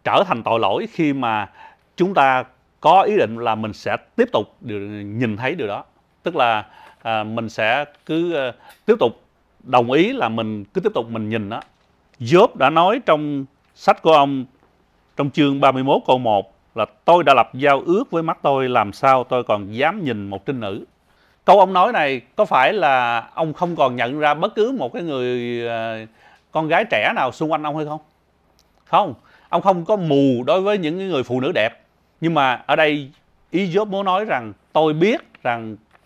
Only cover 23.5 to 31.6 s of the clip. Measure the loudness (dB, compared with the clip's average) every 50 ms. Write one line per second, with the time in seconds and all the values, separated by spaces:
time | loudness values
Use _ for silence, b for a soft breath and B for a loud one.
23.5 | -4 -4 -4 -4 0 0 0 0 0 -2 -4 -4 -2 0 0 0 0 0 -2 -4
24.5 | -2 -2 -2 -2 -2 -4 -6 -8 -8 -8 -8 -6 -4 -4 -2 -2 -2 -4 -4 -6
25.5 | -6 -6 -6 -6 -6 -6 -6 -6 -8 -10 -12 -16 b b b b b b b _
26.5 | -6 -4 -2 0 0 0 0 0 0 0 0 0 0 0 -2 -4 -4 -4 -4 -4
27.5 | -2 -4 -4 -4 -6 -6 -6 -8 -8 -12 -14 _ _ _ _ _ _ _ _ _
28.5 | _ _ _ _ _ _ _ _ 0 0 0 0 -4 b b b b b b b
29.5 | -4 0 2 2 0 0 0 -2 -2 -2 0 2 2 4 4 4 2 0 0 0
30.5 | 0 0 2 0 -2 -2 -2 -4 -4 -6 -6 -4 -4 -4 -4 -4 -4 -4 -2 -2
31.5 | 0 0